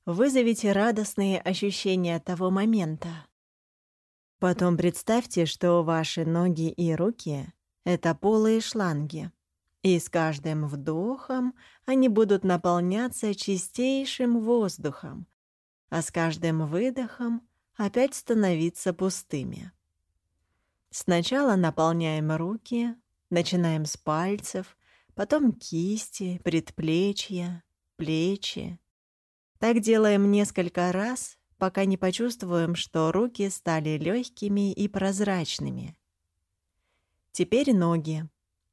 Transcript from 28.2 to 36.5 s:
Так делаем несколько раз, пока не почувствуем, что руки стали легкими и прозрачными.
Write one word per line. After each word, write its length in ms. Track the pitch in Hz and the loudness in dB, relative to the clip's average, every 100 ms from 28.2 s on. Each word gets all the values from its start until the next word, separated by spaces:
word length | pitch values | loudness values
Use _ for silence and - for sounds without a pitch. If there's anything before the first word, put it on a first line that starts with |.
| 170 196 - - - 175 _ _ _ _ _ _ _ _ | 0 -2 -6 -8 -10 -12 _ _ _ _ _ _ _ _
Так 220 | 220 233 | 2 2
делаем 520 | 220 220 214 202 202 | 4 4 6 6 6
несколько 580 | 202 202 - 175 180 180 | 4 2 0 -2 0 0
раз, 480 | 180 220 254 - - _ _ | 0 -2 -4 -8 -14 _ _
пока 280 | 190 190 | -2 2
не 120 | 196 190 | 0 2
почувствуем, 800 | 185 185 240 240 185 175 165 | 0 0 -2 -4 -2 0 0
что 380 | 170 - 165 160 | -2 -2 0 2
руки 360 | 175 240 240 196 | 2 0 0 -4
стали 480 | - - 160 151 151 | -2 -2 0 0 -2
легкими 760 | 156 233 247 - 202 202 202 | 0 -2 -4 -6 -2 0 0
и 160 | - 208 | 0 -2
прозрачными. 1080 | 196 190 190 208 185 151 - 139 123 127 - _ _ _ _ _ | 0 -2 0 0 0 -2 -4 -6 -8 -10 -16 _ _ _ _ _